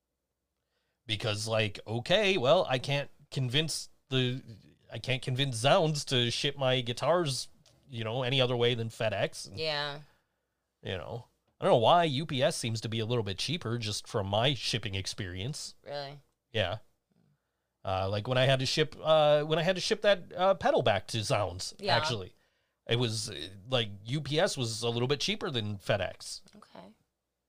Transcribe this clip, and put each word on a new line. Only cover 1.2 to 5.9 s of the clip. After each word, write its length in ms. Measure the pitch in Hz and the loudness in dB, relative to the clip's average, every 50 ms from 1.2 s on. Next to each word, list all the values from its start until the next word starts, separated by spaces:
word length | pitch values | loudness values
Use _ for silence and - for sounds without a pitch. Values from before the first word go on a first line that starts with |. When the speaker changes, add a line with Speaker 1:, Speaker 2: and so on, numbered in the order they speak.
| - 113 104 104 107 113 | -2 -2 -2 -2 -2 0
Speaker 1:
like, 320 | 113 110 110 104 - - - | 2 2 2 0 -2 -6 -8
okay, 520 | 107 110 120 117 - 175 214 214 190 - - | -6 -6 -4 0 2 2 4 4 2 2 2
well, 280 | 117 131 160 185 - - | 4 4 4 4 4 2
I 80 | 131 135 | -2 -2
can't 300 | - 139 139 143 139 - - - - - | -2 -2 -2 -4 -4 -6 -12 -20 -20 -8
convince 600 | - 139 131 123 117 147 165 151 - - - - - _ _ - | -4 -4 -2 0 0 0 0 0 -4 -8 -10 -12 -16 _ _ -4
the, 320 | 131 131 127 123 123 135 - - 110 - - 73 - _ _ - | 0 0 0 0 -2 -4 -8 -12 -18 -20 -20 -20 -20 _ _ -12
I 80 | 131 117 | -12 -6
can't 220 | - - 127 127 | -2 -2 -2 -2
convince 360 | - - 127 127 143 139 123 113 | -2 -2 -2 0 0 0 0 2
Zounds 480 | 107 139 165 196 165 156 | 4 6 6 6 6 4